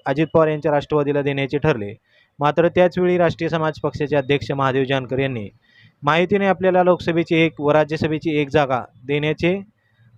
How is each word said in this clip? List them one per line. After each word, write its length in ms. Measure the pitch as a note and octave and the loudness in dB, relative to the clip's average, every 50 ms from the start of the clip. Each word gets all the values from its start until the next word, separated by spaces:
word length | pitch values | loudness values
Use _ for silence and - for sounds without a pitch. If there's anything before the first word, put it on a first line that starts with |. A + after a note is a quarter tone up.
| _ | _
अजित 220 | C#3 C#3 D3 D#3+ C#3+ - | -4 -2 -2 -2 0 2
पवार 140 | E3 D#3+ | 2 2
यांच्या 240 | D#3 D#3 D3+ C#3+ D#3+ | 2 0 -2 -2 0
राष्ट्रवादीला 500 | D3 C#3+ C3+ - D3+ D3+ C#3+ C#3+ C#3+ C#3+ | 0 0 -2 0 -2 0 0 0 -2 0
देण्याचे 360 | C#3 C#3+ C#3 C#3 C#3 C3 D3 | -2 -2 -2 -2 -4 -2 -2
ठरले. 360 | C#3+ - D#3 C#3+ A#2 G2+ G2+ A2 - _ _ _ _ _ _ _ - | 0 0 0 0 0 -4 -10 -12 -16 _ _ _ _ _ _ _ -2
मात्र 280 | C#3+ D3 D3 - E3 | -2 0 2 2 0
त्याचवेळी 500 | F3 E3 F3+ F3+ F3+ - F3+ F3+ F3+ F3+ | 2 4 4 2 2 2 0 0 0 2
राष्ट्रीय 320 | F3 F3 E3 - - E3 D#3 | 2 2 0 0 -2 -4 -4
समाज 300 | D#3+ E3 D#3 D#3 D3 - | -2 -2 -2 -4 -4 -4
पक्षाचे 360 | - D3 - - D3+ C3+ D3 | -6 -6 -4 -4 -4 0 0
अध्यक्ष 360 | C#3+ C3 C3 C#3+ C#3 - - | -2 0 0 -2 -2 -2 -6
महादेव 320 | D3 C#3 C3+ C3+ B2+ C3+ C3+ | -2 0 0 0 0 0 0
जानकर 360 | B2+ C#3 C3+ B2+ A2 C3 B2+ | 0 -2 -4 -4 -4 -4 -2
यांनी 280 | C3+ C3+ B2+ A#2 G#2 F#2+ - _ _ _ _ _ - - _ _ - | -2 -4 -4 -8 -10 -12 -16 _ _ _ _ _ -20 -20 _ _ -2
माहितीने 440 | C#3+ D#3 E3+ F#3 F3+ G#3 G3 G3 | 0 2 2 2 2 0 0 2
आपल्याला 360 | G3 F#3 F3+ F#3 F#3 F3+ F3+ F3+ | 0 0 2 0 2 4 4 4
लोकसभेची 520 | F3+ F3 - - F3+ E3 E3+ E3 - F3 | 4 2 2 0 -2 -2 -2 0 0 2
एक 260 | D#3+ E3 D#3+ D#3 - | 2 2 0 -2 -2
व 100 | C#3+ D3 | 0 2
राज्यसभेची 640 | D3 D3+ D3+ C#3+ D#3 D#3 - D#3 D#3 D3+ - E3+ D3 | 4 4 2 2 -2 -4 -2 -2 -4 -4 -4 -2 -2
एक 120 | D3 D3 C3+ | -2 -2 0
जागा 300 | C3+ D#3 C#3+ C3 C3+ A#2+ G#2+ - _ - B2+ | 0 0 2 2 0 -4 -4 -8 _ -18 -6
देण्याचे 540 | C3 C#3+ D3 D3 D3+ D3+ - E3+ E3+ F#3 G3+ G3 - _ _ _ _ _ _ _ _ _ | -4 -4 -2 -2 -2 -2 -2 -2 -2 -2 -2 -6 -14 _ _ _ _ _ _ _ _ _